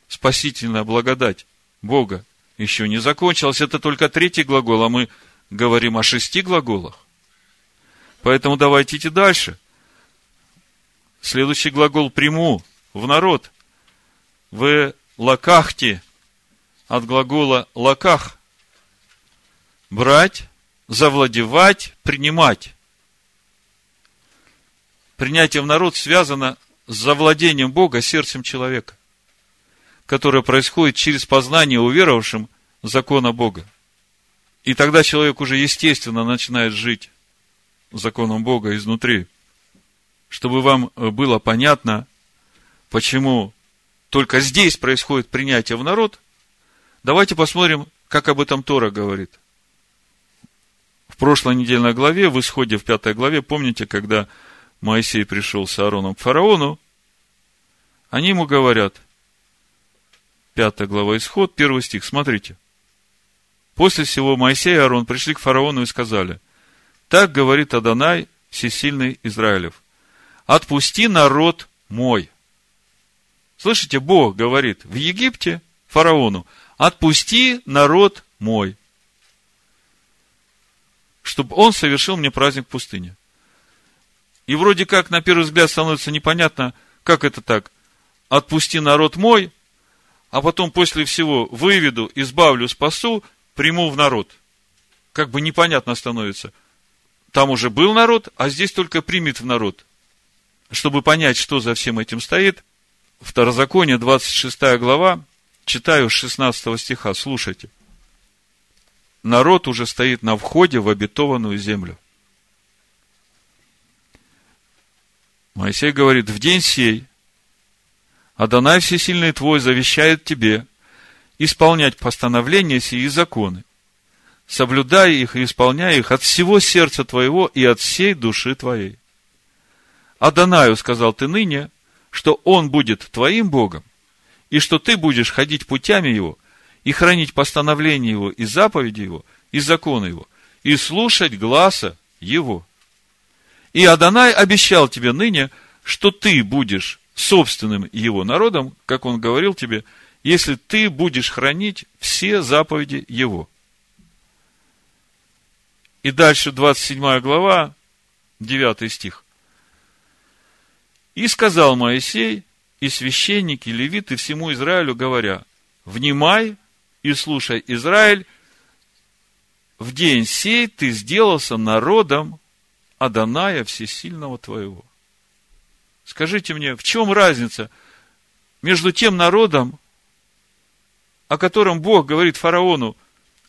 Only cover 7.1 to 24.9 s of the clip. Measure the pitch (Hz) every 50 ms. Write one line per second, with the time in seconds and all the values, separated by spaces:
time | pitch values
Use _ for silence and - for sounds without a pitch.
7.1 | _ _ _ _ _ _ _ _ _ _ _ _ _ _ _ _ _ _ _ _
8.1 | _ _ - 123 131 127 - 139 143 135 147 143 143 139 139 - 151 143 160 160
9.1 | 156 190 202 190 175 - - - - - _ _ _ _ _ _ _ _ _ _
10.1 | _ _ _ _ _ _ _ _ _ _ _ _ _ _ _ _ _ _ _ _
11.1 | _ _ - - - 131 135 143 147 - - 151 135 147 147 151 139 151 147 127
12.1 | - 143 143 147 156 160 170 160 113 87 - _ _ _ _ _ - 101 113 131
13.1 | 143 160 185 190 160 - - - _ _ _ _ _ _ _ _ _ _ _ _
14.1 | _ _ _ _ _ _ _ _ 107 110 131 143 147 151 143 139 - _ _ _
15.1 | _ - 117 127 131 - - 170 175 165 151 - - - 135 113 98 90 - _
16.1 | _ _ _ _ _ _ _ _ _ _ _ _ _ _ _ - 117 123 117 113
17.1 | 127 131 131 123 143 151 147 135 131 123 - - - 120 120 135 135 - - 185
18.1 | 165 135 - - - _ _ _ _ _ _ _ _ _ _ _ _ _ _ _
19.1 | _ _ _ _ _ _ _ _ _ _ _ _ _ _ _ - 101 110 123 131
20.1 | 143 156 180 190 - - - - _ _ _ _ _ _ _ - 110 - 156 147
21.1 | 139 143 135 123 110 117 113 110 131 170 185 196 196 - - - - _ - -
22.1 | 139 135 143 151 160 165 156 127 98 - - - - _ _ _ _ _ _ _
23.1 | _ _ _ _ _ _ _ _ _ _ _ _ _ _ _ _ _ _ _ _
24.1 | _ _ _ _ _ _ _ _ _ _ _ _ _ _ _ _